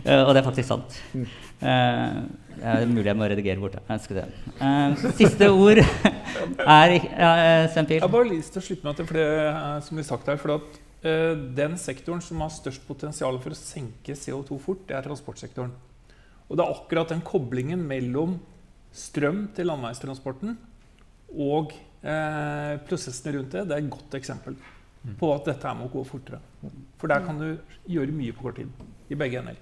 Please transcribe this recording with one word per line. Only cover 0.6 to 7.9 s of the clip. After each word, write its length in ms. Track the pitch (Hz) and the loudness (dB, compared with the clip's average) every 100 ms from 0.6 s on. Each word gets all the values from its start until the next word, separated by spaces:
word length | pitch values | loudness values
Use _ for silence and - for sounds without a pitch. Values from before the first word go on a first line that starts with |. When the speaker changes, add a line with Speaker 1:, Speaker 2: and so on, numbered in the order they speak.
| 123 | -2
Speaker 1:
sant. 280 | 113 - - - | -4 -4 -16 -10
Speaker 2:
Mm. 120 | 131 117 - - - | -8 -8 -12 -20 -4
Speaker 1:
Eh, 540 | 131 127 123 120 120 110 117 - - - | 0 4 4 2 -2 -4 -8 -12 -18 -8
ja, 100 | 113 113 | 0 2
det 60 | |
er 80 | 117 | 2
mulig 180 | 117 104 | 2 2
jeg 80 | 104 | 2
må 100 | 104 | 0
redigere 320 | 101 101 95 | 0 0 -2
bort 140 | 98 - | -4 -8
det. 60 | - | -8
Jeg 120 | 110 | -8
skal 120 | - 95 | -6 -8
se. 80 | - - - - | -8 -12 -14 -2
Eh, 440 | 135 139 143 143 - - | 0 2 2 2 0 6
siste 300 | - - 202 | 6 8 6
ord 300 | 190 202 220 - - 202 - | 10 10 10 6 4 0 0
<laughs> 520 | - - 170 - 175 151 | -10 -6 -6 -2 8 10
er 160 | 165 175 | 10 6
ikke, 140 | 180 | 2
ja, 180 | - 170 165 | 4 6 8
eh, 260 | 165 165 160 | 8 6 4
Sven 140 | 160 | 2
Pihl. 120 | 156 | 2